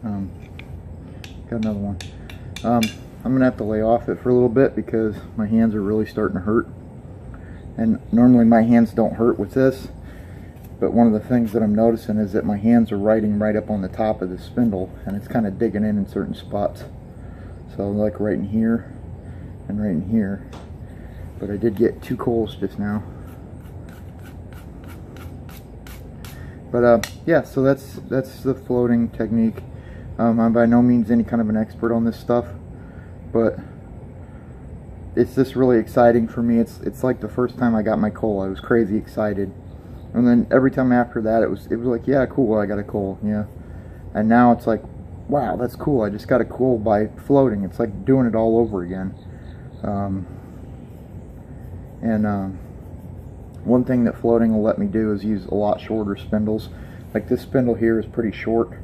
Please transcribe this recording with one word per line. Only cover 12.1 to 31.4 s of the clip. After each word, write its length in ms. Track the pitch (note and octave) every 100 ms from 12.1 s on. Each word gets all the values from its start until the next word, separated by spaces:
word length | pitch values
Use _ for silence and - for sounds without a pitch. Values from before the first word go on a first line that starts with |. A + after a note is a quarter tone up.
| G#2+
is 160 | G#2
that 120 | G2+ -
my 120 | G2+
hands 340 | A2 A#2+ A2+
are 60 | G2+
riding 400 | G2+ A2 G#2+ G#2
right 160 | G#2+ G#2+
up 140 | G#2+
on 120 | G#2+
the 60 | F#2
top 340 | - A2 G#2+
of 80 | F#2
the 80 | F2+
spindle, 540 | - - A#2+ F#2+ F#2 - -
and 100 | G2+
it's 120 | -
kinda 240 | B2 G#2
digging 320 | F#2+ A#2 G2+
in 140 | G#2+ G#2
in 100 | F#2+
certain 260 | G#2 -
spots. 520 | - - G2+ G2+ - - - - - - - - - - -
So, 140 | G2+
like, 300 | G#2 G#2 G#2
right 160 | G#2 F#2
in 140 | G2
here 420 | A2 A2+ A#2 - - - - - - - - -
and 140 | G#2
right 100 | G#2+
in 180 | D#2+ F#2
here. 360 | A2+ G2 G2 - - - - - - - - - -
But 100 | G2
I 80 | G2+
did 180 | A2+ G2
get 260 | A2 -
two 140 | - A#2+
coals 400 | - A#2 G#2+ -
just 220 | F#2+ -
now. 260 | G#2 G#2+ - - - - - - - - - - - - - - - - - - - - - - - - - - - - - - - - - - - - -
But, 120 | A#2+
uh, 180 | A#2+ A#2 - - -
yeah, 180 | D#3+
so 180 | - -
that's, 380 | C3+ C#3 - - -
that's 320 | C3+ C3 -
the 120 | C3
floating 560 | B2+ - B2 B2 A#2 A#2
technique. 540 | - A2 A2+ A2+ G#2+ - - - - - -
Um, 220 | A#2 A#2
I'm 140 | A2+
by 120 | A2+ A#2
no 160 | A#2+
means 280 | B2 B2 G#2
any 140 | A#2
kind 180 | A2 A#2+